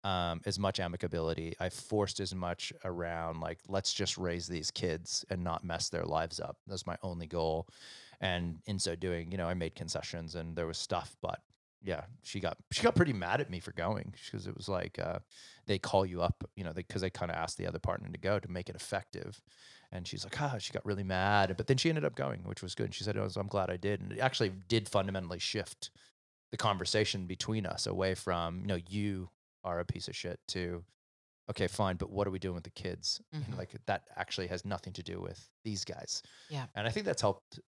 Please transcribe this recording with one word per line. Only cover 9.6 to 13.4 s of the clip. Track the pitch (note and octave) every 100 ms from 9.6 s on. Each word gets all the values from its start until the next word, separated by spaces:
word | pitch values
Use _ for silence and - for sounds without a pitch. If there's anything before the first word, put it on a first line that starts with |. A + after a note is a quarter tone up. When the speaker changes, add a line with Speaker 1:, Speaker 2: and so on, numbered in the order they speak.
| E2
Speaker 1:
concessions | - E2+ - - E2+ E2
and | F2 E2 E2
there | E2
was | E2
stuff, | - F2 - -
but | F2+ - _ _ _ _
yeah, | F#2+ D#2 - -
she | - G#2
got, | F2 - -
she | -
got | A#3
pretty | A#3 D#3+
mad | G#2+ F2 B2+